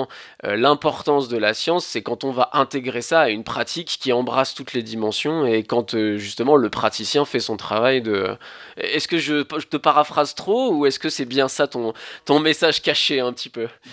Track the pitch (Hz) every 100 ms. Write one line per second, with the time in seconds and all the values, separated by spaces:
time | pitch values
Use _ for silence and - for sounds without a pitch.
0 | 131 - - - 101 104 135 147 156 -
1 | - 143 120 117 107 113 - 175 - 117
2 | 113 117 135 127 120 147 131 139 123 120
3 | - 165 135 107 113 123 117 165 170 -
4 | 131 120 123 127 131 - 135 123 110 113
5 | 107 - 147 160 131 110 107 120 113 113
6 | 107 104 101 - 127 151 107 - 110 -
7 | 104 147 147 123 117 107 - 107 123 131
8 | 110 101 98 107 - - - - - 147
9 | - 170 143 147 135 151 - - 156 143
10 | 151 156 143 - - 233 262 156 143 135
11 | 156 - 123 131 131 - 143 127 113 -
12 | - - - 147 156 147 165 143 - 143
13 | - 135 123 123 - 117 113 - -